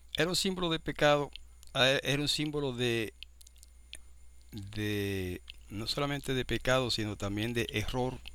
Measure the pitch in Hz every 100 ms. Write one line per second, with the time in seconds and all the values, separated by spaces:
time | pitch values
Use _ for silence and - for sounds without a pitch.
0 | - - 165 175 190 185 175 160 - -
1 | 147 147 139 - - - - 135 131 139
2 | - 143 143 - 151 147 139 120 123 117
3 | 107 - - - - - - - - -
4 | - - - - - 110 101 104 104 104
5 | 101 98 92 92 - - - 98 113 -
6 | 143 143 - 131 - 120 127 131 120 113
7 | 107 101 101 104 117 117 - 107 98 127
8 | 127 127 -